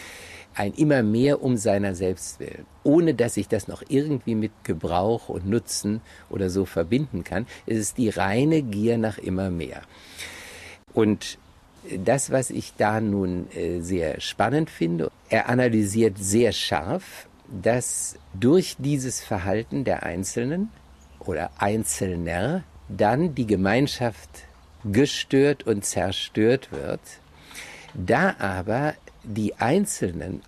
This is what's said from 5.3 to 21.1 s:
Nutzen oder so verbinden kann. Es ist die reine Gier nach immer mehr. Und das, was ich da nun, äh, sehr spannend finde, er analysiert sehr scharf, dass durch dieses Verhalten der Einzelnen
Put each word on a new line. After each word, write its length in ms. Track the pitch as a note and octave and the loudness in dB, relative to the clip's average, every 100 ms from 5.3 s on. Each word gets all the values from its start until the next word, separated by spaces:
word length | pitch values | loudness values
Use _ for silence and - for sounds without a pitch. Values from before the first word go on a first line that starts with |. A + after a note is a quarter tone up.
| - F#2 | -6 0
Nutzen 520 | A#2 - - G#2 A2 - - - | 0 0 -4 -4 -4 -8 -20 -8
oder 200 | G2 F#2 | -4 0
so 140 | F#2 | 0
verbinden 600 | F#2 - E2+ B2+ D3 F2 | 0 0 0 0 0 -6
kann. 220 | - F#2 B2 - - | -4 -6 -6 -10 -4
Es 120 | A2 | -2
ist 200 | G#2 - | -2 0
die 100 | A2 | 0
reine 540 | - F#2+ A2 D3+ D#3+ | 0 0 2 4 2
Gier 360 | B2+ G2+ A2 A#2 | 0 0 2 2
nach 200 | A2 - | 0 -2
immer 320 | - F#2 F#2+ | -2 -2 0
mehr. 320 | E2+ C2 - - - - - - - - - - - - | -2 -6 -10 -16 -20 -20 -16 -16 -16 -18 -18 -20 -20 -4
Und 460 | - G#2+ G2+ - - - - - - - F#2 | 2 4 2 -4 -14 -20 -20 -20 -20 -12 -2
das, 260 | F#2+ C3+ - | 2 2 2
was 200 | C3 B2+ | 0 0
ich 240 | - - - | -6 -6 0
da 240 | G#2+ A2 | 2 2
nun, 500 | A2 G2+ F#2 F2+ - | 2 2 0 -2 -6
äh, 280 | - E2+ F2 | -4 -4 -2
sehr 400 | E2+ F#2 D#2+ - | -2 -2 -2 -4
spannend 500 | - - G#2+ D3 D#3+ | -6 -2 0 2 0
finde, 400 | - E3+ E3+ D#3 - - | -2 -2 0 -4 -6 -2
er 200 | - - | 0 2
analysiert 680 | B2 B2+ A2 G2+ G#2+ A2+ G2 | 4 4 4 2 4 2 2
sehr 340 | G2 A2 A2+ | 0 4 4
scharf, 760 | - - D#2+ F2 F3+ - - - - - | 2 -2 -2 -2 -6 -6 -18 -20 -20 -14
dass 680 | F#2 A2 B2 - - - - - | -2 0 0 0 -4 -6 -10 -14
durch 420 | F#2+ A#2 F3+ F#3 - | 0 4 4 2 -4
dieses 420 | C3+ D3 B2+ - | -2 -2 -2 -6
Verhalten 640 | - G2+ F#2+ G#2 A#2 C#3 | -4 -4 0 -2 -2 -2
der 200 | A2+ F2 | -2 -2
Einzelnen 680 | - F2 F#2+ A#2+ B2 F3 A3 - - - - | -2 -4 -4 -2 -2 -2 -4 -8 -20 -20 -20